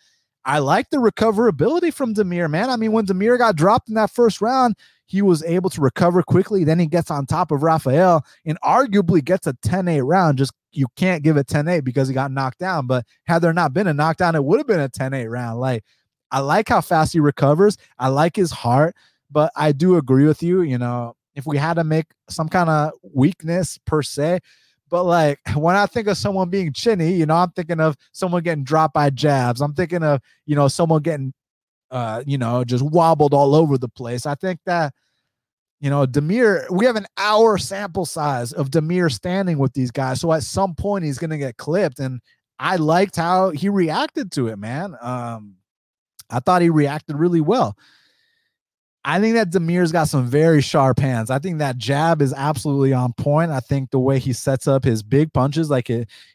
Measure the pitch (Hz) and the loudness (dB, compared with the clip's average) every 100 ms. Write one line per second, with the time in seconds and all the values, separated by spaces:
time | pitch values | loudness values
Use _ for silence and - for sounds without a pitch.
0 | _ _ _ _ 123 147 135 190 - 294 | _ _ _ _ -4 -2 0 0 0 0
1 | 226 - 220 208 240 139 190 339 339 - | 0 2 0 2 0 2 0 0 -2 -2
2 | 247 214 185 175 165 156 254 240 220 220 | -4 -2 -2 -2 -2 -2 -2 -2 0 0
3 | 196 185 214 247 233 156 185 240 - 220 | 0 0 2 2 2 2 2 2 0 -2
4 | 214 - 233 - 220 262 247 196 _ _ | -2 2 2 2 0 2 2 0 _ _
5 | _ 190 202 160 165 180 180 - 135 - | _ 0 2 2 0 -2 -2 0 0 2
6 | 175 180 - 180 - 202 151 165 160 170 | 2 2 2 0 2 0 2 2 2 0
7 | - 147 135 156 180 143 160 160 135 143 | -2 -6 -4 -2 -2 0 2 2 2 4
8 | 185 160 - _ 156 156 - 214 269 202 | 4 4 0 _ -8 -4 0 2 2 2
9 | 170 175 131 185 156 123 - 185 180 151 | 2 2 2 -2 -2 -6 -4 -2 0 0
10 | 131 185 165 131 135 - _ 151 131 - | 2 2 2 2 -2 -4 _ -4 -4 0
11 | 180 170 151 147 135 151 156 175 127 127 | -2 0 2 2 0 -2 0 -2 -2 -2
12 | 135 131 139 135 131 - 185 170 127 127 | -2 -2 -4 -4 -6 -6 -6 -4 -2 -4
13 | - _ - 170 170 165 156 143 196 147 | -4 _ -2 0 2 2 0 0 -2 0
14 | 156 160 175 160 139 240 294 180 135 - | 0 0 0 0 0 0 0 -2 -2 -4
15 | 131 135 113 120 120 117 131 117 - _ | -6 -6 -6 -8 -6 -4 -4 -4 -8 _
16 | _ _ _ 131 139 185 214 214 - 165 | _ _ _ -4 0 0 2 0 2 0
17 | 151 165 147 - 139 156 208 - _ - | 2 2 0 2 2 4 2 2 _ -6
18 | 131 139 170 220 170 123 120 127 165 - | -2 0 0 0 -2 -2 0 2 2 -2
19 | _ _ _ 147 151 - 151 143 185 175 | _ _ _ 0 0 0 0 2 2 2
20 | 123 131 151 147 170 185 160 123 123 120 | 4 4 4 2 0 0 0 -2 -4 -6
21 | 117 - _ 143 139 143 156 170 156 156 | -8 -12 _ -14 -6 -2 -2 -2 0 -2
22 | 156 _ _ - 160 185 165 156 151 - | -2 _ _ -8 -2 0 2 0 -2 -6
23 | - 135 147 - 160 175 170 - - 156 | -8 0 0 0 -4 -4 -4 -8 -4 -4
24 | 131 - 156 180 - _ _ _ _ 175 | -4 -4 -2 -2 -6 _ _ _ _ -2
25 | 180 170 151 143 - 147 165 196 202 240 | 2 2 2 0 -6 -2 2 2 0 -2
26 | 208 190 202 190 180 196 170 127 233 202 | -4 -2 -2 -2 -2 -2 -4 -2 0 0
27 | 160 185 156 165 180 - 165 160 160 143 | 0 0 2 2 0 -4 -6 0 0 -2
28 | _ - 185 175 165 156 131 160 160 151 | _ -8 -4 -2 -2 -4 0 2 2 2
29 | 143 123 147 139 123 120 147 147 170 175 | 0 0 0 2 0 -2 -4 -4 -4 -2
30 | 156 139 - _ - 143 139 - 170 156 | 0 -2 -4 _ -4 2 2 2 2 2
31 | 156 147 135 - _ _ _ _ _ 127 | 0 -4 -8 -10 _ _ _ _ _ -8
32 | 117 110 139 139 117 123 120 123 143 170 | -6 -6 -4 -2 0 -2 0 0 2 4
33 | 165 156 147 143 143 151 160 135 127 - | 4 4 4 4 6 4 4 2 -2 -8
34 | 120 120 147 143 190 175 - 175 151 - | -8 -6 -6 -6 -6 -6 -4 -2 -2 -6
35 | _ _ _ _ _ _ _ _ 143 143 | _ _ _ _ _ _ _ _ -2 0
36 | 131 143 151 226 226 170 131 185 254 220 | 0 0 0 2 2 2 -2 0 0 0
37 | 190 - 208 214 226 185 - 196 202 180 | -6 -4 0 4 4 4 -2 -8 -8 -6
38 | 170 160 147 127 120 151 135 160 156 180 | -6 -4 -4 -2 -4 -6 -2 -2 0 0
39 | 165 113 180 190 185 151 135 139 127 139 | 0 -2 -4 -4 -2 0 -2 -2 -4 -4
40 | 131 147 170 160 113 190 196 156 202 202 | -4 -4 -2 -2 -2 -4 -4 -4 -4 -4
41 | 156 131 165 156 135 - 147 180 170 127 | -4 -6 -8 -6 -8 -8 -4 -2 -2 -4
42 | 131 127 - _ _ - 147 185 151 170 | -8 -8 -14 _ _ -8 -4 0 2 2
43 | 196 - 170 185 190 147 190 202 165 185 | 0 -2 0 0 0 -2 -2 0 -2 -2
44 | 311 320 202 143 113 104 107 135 202 117 | -4 -6 -8 -4 -6 -6 -8 -8 -10 -12
45 | 120 127 120 113 104 92 _ _ _ _ | -10 -8 -8 -12 -16 _ _ _ _ _
46 | _ - - 120 185 180 170 156 143 151 | _ -20 -8 -4 0 2 4 2 0 -4
47 | - 147 175 170 151 247 110 101 _ _ | -8 -2 0 0 0 0 0 -4 _ _
48 | _ _ _ _ _ _ _ _ _ _ | _ _ _ _ _ _ _ _ _ _
49 | 139 175 220 226 190 180 165 175 170 165 | -4 0 2 2 0 -2 0 0 2 0
50 | 151 143 123 143 165 151 - 156 131 123 | 0 0 0 4 4 4 4 2 2 2
51 | 139 120 110 131 185 156 143 123 107 139 | 0 -2 -2 -4 -4 -4 -4 -4 -2 0
52 | 165 160 135 135 143 151 151 139 135 127 | 2 2 0 0 -4 -4 -2 0 2 2
53 | 123 - 143 151 170 135 - 139 131 135 | -2 -2 0 0 0 -4 -4 -4 -2 0
54 | 127 135 131 120 - 135 147 135 135 110 | 0 0 -2 -4 -2 -2 0 0 2 -2
55 | 104 139 156 139 135 151 151 131 - 117 | 0 0 2 0 -2 -2 -2 -2 -2 -6
56 | 117 - - | -6 -14 -20